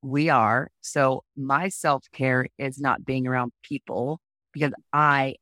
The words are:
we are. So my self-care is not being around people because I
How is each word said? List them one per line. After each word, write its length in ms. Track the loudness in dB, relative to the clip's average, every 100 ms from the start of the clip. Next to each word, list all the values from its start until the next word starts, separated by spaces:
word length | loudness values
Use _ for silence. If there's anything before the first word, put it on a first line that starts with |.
we 260 | -2 0 4
are. 420 | 4 4 2 -2 _
So 420 | -6 0 2 0 -6 -10
my 320 | -2 0 0
self-care 800 | -2 -2 -2 _ -4 0 2 0 -6
is 220 | -8 -2
not 240 | -2 -2
being 220 | -2 -4 -2
around 260 | -2 -4 _
people 580 | -12 -12 -8 -6 -4 -6 _ _ _
because 200 | -4 -4 -4 _
I 440 | 2 4 4 0 -6